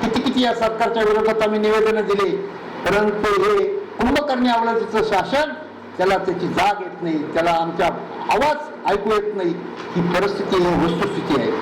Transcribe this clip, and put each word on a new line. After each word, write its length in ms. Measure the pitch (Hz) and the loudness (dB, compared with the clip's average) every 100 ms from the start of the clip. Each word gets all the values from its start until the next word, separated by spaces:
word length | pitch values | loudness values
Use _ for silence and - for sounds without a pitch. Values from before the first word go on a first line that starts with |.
किती 160 | 220 247 | 0 0
किती 200 | 269 254 | 0 0
या 140 | 247 | 0
सरकारच्या 480 | 233 226 220 226 226 | 2 -2 0 0 2
विरोधात 400 | 214 214 220 220 | 2 4 2 2
आम्ही 160 | 214 214 | 2 2
निवेदनं 420 | 214 214 214 214 | 2 4 2 2
दिले, 360 | 196 202 190 143 - - - - 175 | 0 2 2 0 -6 -10 -12 -6 0
परंतु 560 | 196 214 202 214 202 | 2 2 0 0 2
हे 220 | 196 208 190 | 4 2 0
कुंभकर्णी 800 | - - - 240 285 285 254 247 | -2 -8 -2 2 2 0 0 2
आवलादीचं 540 | 233 233 233 202 220 | 2 2 0 0 0
शासन, 480 | 214 202 175 269 302 269 - - - - | 2 0 0 0 -2 -4 -12 -16 -16 -2
त्याला 180 | 185 190 | 0 2
त्याची 320 | - 175 175 | 0 -2 -2
जाग 320 | - 190 202 | 2 2 0
येत 220 | 180 170 | -4 -6
नाही, 320 | 165 156 139 | -4 -2 -2
त्याला 160 | 165 170 | 0 2
आमचा 360 | 170 165 165 175 135 - - - | 2 0 0 0 -2 -10 -10 -2
आवाज 600 | 190 285 294 - - - | 2 2 0 -4 -6 -2
ऐकू 180 | 202 208 | 0 2
येत 260 | 214 208 202 | 0 0 -2
नाही. 180 | 175 170 - - - 180 | -2 -2 -8 -10 -6 -2
ही 60 | |
परिस्थिती, 600 | 175 175 202 202 202 190 | 0 2 0 -2 0 2
ही 220 | 175 175 | 4 2
वस्तुस्थिती 560 | 165 - 403 - - 302 | 2 0 -2 -4 -2 0
आहे 100 | - 440 | 0 -2